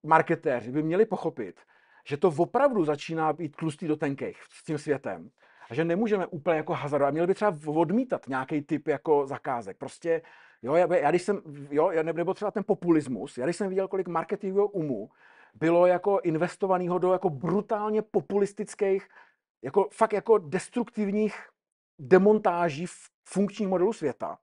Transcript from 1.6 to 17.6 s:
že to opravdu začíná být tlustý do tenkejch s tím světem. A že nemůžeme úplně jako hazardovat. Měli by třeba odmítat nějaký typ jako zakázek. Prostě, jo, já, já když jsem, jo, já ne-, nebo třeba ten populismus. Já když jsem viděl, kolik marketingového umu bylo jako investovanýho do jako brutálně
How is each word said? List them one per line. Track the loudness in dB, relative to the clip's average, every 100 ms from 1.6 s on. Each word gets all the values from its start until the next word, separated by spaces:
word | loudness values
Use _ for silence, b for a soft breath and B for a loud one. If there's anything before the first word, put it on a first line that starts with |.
| _ b b b -10
že | 0
to | 0 2
opravdu | 0 2 2 2
začíná | 0 -2 -4 -2 -2
být | -2 -6 -6
tlustý | -6 -6 -4
do | -2
tenkejch | -2 -4 -8 -10 -20
s | -20
tím | -8 -8
světem. | -2 -4 -4 -10 -12 _ B B B
A |
že | -4
nemůžeme | 0 0 0 0 -2
úplně | -4 0 0
jako | 0
hazardovat. | -4 -2 0 0
Měli | 2 0
by |
třeba | 2 0 -2 -4
odmítat | 0 2 2 0 -4 -4
nějaký | -6 -2 -4
typ | -2 -4 -2
jako | -4 4 2 2
zakázek. | -6 -6 -6 -6 -12
Prostě, | -12 -8 -2 -2 B B B B
jo, | 0
já, | 2 4
já | 4 4
když | 2
jsem, | 0 -4 -6 -18 -4
jo, | 2 2
já | 2
ne-, | 0
nebo | -2 -2
třeba | -2 -4
ten | -4 -2
populismus. | -2 2 2 2 -6 -8 -6
Já | -6
když | -4
jsem | -4
viděl, | -2 -2
kolik | -4 -2
marketingového | -4 -4 -6 -2 0 0
umu | 0 -4 -6 -8 b b b b
bylo | -4 2 6 6
jako | 4 2 0
investovanýho | 0 0 -2 -2 0 0 2 0
do | 2
jako | 2 0
brutálně | -2 -2 -2